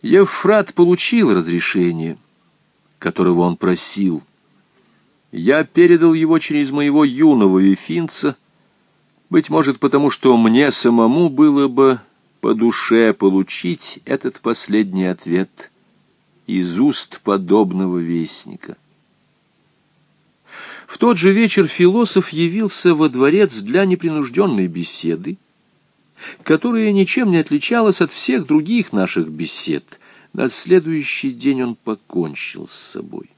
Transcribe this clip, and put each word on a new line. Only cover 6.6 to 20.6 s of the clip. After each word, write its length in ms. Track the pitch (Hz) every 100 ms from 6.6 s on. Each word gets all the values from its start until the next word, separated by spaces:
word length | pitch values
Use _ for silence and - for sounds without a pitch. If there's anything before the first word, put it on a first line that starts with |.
| 139
моего 340 | 143 143 143
юного 540 | 147 127 156 135 101 92
вифинца, 800 | 95 98 - 170 165 - 143 131 _ _ _ _ _ _ _ _ _
быть 180 | 175 151
может, 300 | 156 139 131
потому 320 | 143 139 147
что 260 | - 131 120
мне 340 | 113 117 143
самому 580 | - 131 117 113 143 175
было 380 | 135 151 143 139
бы 320 | 127 135 127 _ _ _ _
по 140 | 113
душе 600 | 113 117 - - 117 113
получить 840 | 101 98 95 95 - 175 165 - - -
этот 360 | 135 131 -
последний 640 | 117 117 - 104 101 92 92
ответ 680 | 90 - 87 95 _ - _ _ _ _ _ _ _ -
из 320 | 92 90 85
уст 420 | 139 - - -
подобного 760 | - 98 90 101 98 92 95 90
вестника. 800 | 85 85 78 - - - - - _ _ _ _ _ _ _ _ _ _ _ _ _ _ _ _ _ -